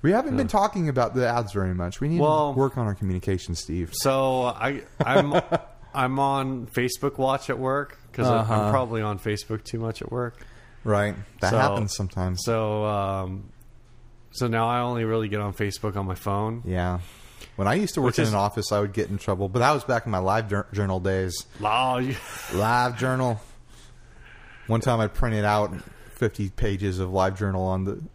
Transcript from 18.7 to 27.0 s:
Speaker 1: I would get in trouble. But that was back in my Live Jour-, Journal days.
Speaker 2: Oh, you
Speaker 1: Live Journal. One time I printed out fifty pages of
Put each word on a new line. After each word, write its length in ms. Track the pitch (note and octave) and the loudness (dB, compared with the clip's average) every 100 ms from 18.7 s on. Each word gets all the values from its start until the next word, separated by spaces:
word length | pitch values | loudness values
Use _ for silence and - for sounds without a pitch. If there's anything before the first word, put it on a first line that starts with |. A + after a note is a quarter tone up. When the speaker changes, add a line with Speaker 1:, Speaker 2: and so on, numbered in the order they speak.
Speaker 1:
I 80 | G#2 | 0
would 120 | G#2 | 0
get 160 | G#2 F#2+ | -2 -2
in 80 | G2 | -2
trouble. 320 | - F#2 G2 | -2 -2 0
But 100 | A#2 | 2
that 120 | B2+ | 4
was 120 | D3 - | 2 2
back 200 | A#2+ A2+ | -2 0
in 60 | |
my 80 | F#2 | 0
Live 280 | F#2+ G#2+ A2 | 2 2 0
Jour-, 180 | G2+ - | -2 -2
Journal 260 | G2+ G2 F#2+ | -2 -2 0
days. 340 | F#2+ F#2+ F#2 F2 - - | 0 0 0 -4 -12 -4
Speaker 2:
Oh, 340 | G#2+ A#2 B2+ B2 | 0 2 2 0
you 180 | B2+ A#2+ - - - | -2 -4 -8 -14 -4
Speaker 1:
Live 440 | F#2 G#2+ B2 B2 A#2 | 0 2 4 2 0
Journal. 420 | C3 C3 B2+ A2 - - - - - - - - - - - - - | 0 2 0 -2 -8 -20 -20 -20 -20 -20 -20 -20 -20 -20 -20 -16 -2
One 140 | A2+ | 0
time 180 | B2+ A#2 | 2 2
I 80 | G#2 | 0
printed 380 | - A#2+ G#2+ G#2 | 0 0 2 2
out 280 | G#2+ G#2 F#2+ - - - | 2 0 -4 -12 -20 -20
fifty 380 | - A2+ - F#2+ | -2 -2 -2 -6
pages 480 | - A2+ G2 G2 | 0 0 0 -2
of 120 | F#2 | -2